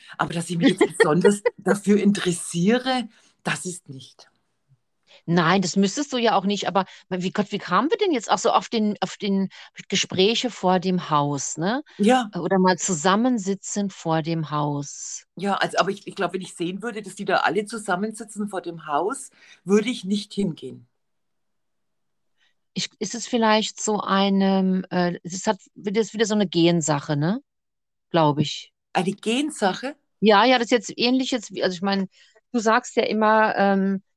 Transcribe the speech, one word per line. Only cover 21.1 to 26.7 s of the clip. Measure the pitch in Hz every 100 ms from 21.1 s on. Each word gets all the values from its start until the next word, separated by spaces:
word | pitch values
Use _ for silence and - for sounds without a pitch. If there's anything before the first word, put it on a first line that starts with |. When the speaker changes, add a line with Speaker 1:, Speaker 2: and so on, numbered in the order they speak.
| _ _ _ _ _ _ _ _ _ _ _ _ _ _ _ _
Speaker 2:
Ich, | - - -
ist | 208
es | 233 -
vielleicht | 247 220 214 214 -
so | - 208
einem, | - 190 202 196 196 190 190 185 -
äh, | 180 175 -
es | 180
ist, | 185 -
hat, | 196 -
wird | - 190 202
jetzt | 208
wieder | 214 214
so |
eine | 214 190
Gensache, | 170 170